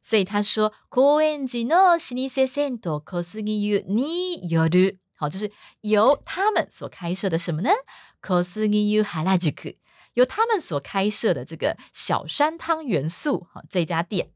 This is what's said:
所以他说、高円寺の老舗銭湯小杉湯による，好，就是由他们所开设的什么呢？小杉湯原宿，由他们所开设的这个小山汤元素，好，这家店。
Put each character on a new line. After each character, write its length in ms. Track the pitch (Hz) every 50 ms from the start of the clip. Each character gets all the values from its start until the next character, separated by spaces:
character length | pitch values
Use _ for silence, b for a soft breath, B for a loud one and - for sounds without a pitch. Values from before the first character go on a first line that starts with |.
所 180 | - - - 214
以 60 | 190
他 160 | 180 208 208
说、 320 | 208 - - 226 214 214 b b b b
高 320 | - 247 269 285 294 302
円 260 | 311 311 302 294 277 254
寺 160 | - 240 233
の 300 | 240 302 349 392 370 349
老 20 | 339
舗 480 | - - 247 247 254 269 - 269 262
銭 320 | 262 262 285 294 285 254 226
湯 240 | - 175 156 147 - -
小 140 | - 175 170
杉 180 | - - 220
湯 440 | 208 208 214 214 202 208 208 202 -
に 640 | - 196 220 262 302 330 349 359 370 359 - - 175
よ 180 | 165 160 160 165
る， 300 | 160 185 185 190 185 _ _ _ _
好， 140 | _ 160 151
就 100 | 156 190
是 100 | 208 208 B B B B B B
由 400 | _ 208 214 202 214 240 285 262 -
他 260 | - - - 381 427
们 180 | 415 320 196 -
所 200 | - - - 123
开 260 | - - 180 170 180
设 140 | - - 196
的 100 | 175 160
什 160 | - - 160
么 60 | 151
呢？ 80 | 180 254 349 494 554 B B B B B B B
小 220 | - - 190 175 175
杉 240 | 175 - 220 214 214
湯 240 | 208 208 208 208
原 100 | 208 214 214 208 - 175 156 180 190 175
宿， 380 | 185 165 - - - - - _ b b b b b b b
由 100 | - 247
他 200 | 247 - - 453
们 140 | 480 440 381
所 180 | - - 170 143
开 280 | - - - 196 196 214
设 240 | 214 - - 220 170
的 120 | 135 123
这 100 | - 165
个 220 | 160 - 101 - B B B B
小 340 | - - - 160 - - -
山 300 | - - 285 311 330 330
汤 280 | - - 330 311 320
元 220 | 277 214 147 135 160
素， 400 | 170 - - 302 262 170 - _ _
好， 100 | - - -
这 160 | - 185 165
家 180 | 156 170 160 175
店。 300 | _ 220 185 - - _